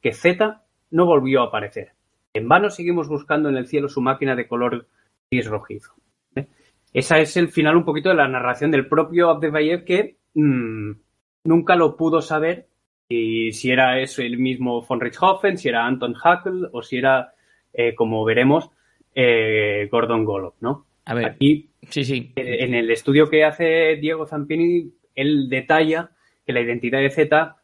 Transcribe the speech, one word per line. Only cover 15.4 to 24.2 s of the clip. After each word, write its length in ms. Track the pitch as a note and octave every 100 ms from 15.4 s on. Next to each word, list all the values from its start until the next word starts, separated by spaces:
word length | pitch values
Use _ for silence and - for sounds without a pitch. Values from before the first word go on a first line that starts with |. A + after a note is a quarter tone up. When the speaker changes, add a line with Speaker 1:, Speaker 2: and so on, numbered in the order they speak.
| G3+ F#3
Speaker 1:
si 100 | C3+
era 160 | A#2
Anton 300 | A#2+ B2+ B2
Haeckel 540 | A#2 E3+ F3+ F#3 F#3 F3
o 80 | B2
si 160 | A2+ B2+
era, 380 | C3+ C3 B2+ _ _ _ _
eh, 200 | - A#2
como 300 | A2+ A#2 A2
veremos, 460 | A2 A2+ B2+ D#3 D#3 _ _ _ _
eh, 760 | - B2 A#2 A2 G#2+ G#2 G2+ G2+
Gordon 320 | A#2+ A#2 A#2
Golov, 300 | G#2+ G2 F#2 _
¿no? 260 | A#2 D3 _ _
Speaker 2:
A 80 | -
ver, 140 | A2+ A2+
Speaker 1:
Aquí, 420 | - C#3 D3+ - _
Speaker 2:
sí, 200 | - -
sí. 300 | B2+ C3+ A#2+
Speaker 1:
eh, 220 | - B2+ A#2+
en 140 | B2
el 160 | A#2+ A2+
estudio 380 | A#2 - C#3+ D3+
que 160 | D#3
hace 520 | D#3 D3+ E3+ D#3+ D#3+ D#3
Diego 300 | D3+ D#3+